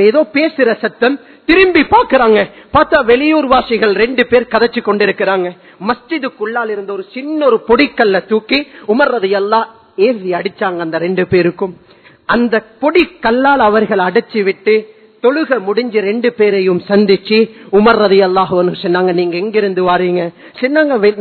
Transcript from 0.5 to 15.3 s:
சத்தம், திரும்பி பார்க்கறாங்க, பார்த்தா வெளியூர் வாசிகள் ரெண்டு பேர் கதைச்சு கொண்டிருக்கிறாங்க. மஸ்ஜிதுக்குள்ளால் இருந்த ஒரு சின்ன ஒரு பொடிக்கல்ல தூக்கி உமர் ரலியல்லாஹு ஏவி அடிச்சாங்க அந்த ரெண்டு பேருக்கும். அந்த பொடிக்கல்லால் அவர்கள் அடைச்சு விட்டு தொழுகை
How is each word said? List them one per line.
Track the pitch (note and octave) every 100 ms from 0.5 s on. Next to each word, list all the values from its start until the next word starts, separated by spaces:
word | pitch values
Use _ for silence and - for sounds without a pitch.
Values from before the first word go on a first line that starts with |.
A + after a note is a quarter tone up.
| C#4 B3 G3+
சத்தம், | A3 - A#3+ C#4 - - -
திரும்பி | F4 F#4 E4+ -
பார்க்கறாங்க, | A4 B4 C4 A3+ G#3 F#3+ - - D4
பார்த்தா | - D#4 A3+
வெளியூர் | B3 D4+ D#4 C#4
வாசிகள் | B3+ - A3 G#3 G3
ரெண்டு | A#3 B3 -
பேர் | A3+ -
கதைச்சு | A3 E3 A#3 G#3+
கொண்டிருக்கிறாங்க. | G3+ G3+ - F#3+ F#3+ F3+ F3+ - - G3
மஸ்ஜிதுக்குள்ளால் | A#3+ - D#4+ B3+ - G#3+ A#3 A3+ G3+
இருந்த | G3 G3
ஒரு | F#3+ B3+
சின்ன | C#4+ D#4 C#4
ஒரு | A3+ -
பொடிக்கல்ல | A#3+ C#4+ - A3 F#3 -
தூக்கி | A3 G#3+ C#4 C#4+ - -
உமர் | A#3 C#4+ A#3+
ரலியல்லாஹு | F#3+ G3 G3+ A3+ - - _ - A3
ஏவி | A3+ F#3 E3+
அடிச்சாங்க | F#3+ - G3 F3 E3
அந்த | E3 F3
ரெண்டு | F#3 F3+
பேருக்கும். | F3+ F3 E3+ F#3+ - _ _ - _ - A3
அந்த | A#3+ A3 - -
பொடிக்கல்லால் | D4 E4+ D#4 - A3+ A#3+ C#4 C#4 G#3+
அவர்கள் | G#3+ G#3+ F#3+ F#3
அடைச்சு | A3+ - A3 G3
விட்டு | F#3+ G#3 A3 G#3+ - _ _
தொழுகை | A#3+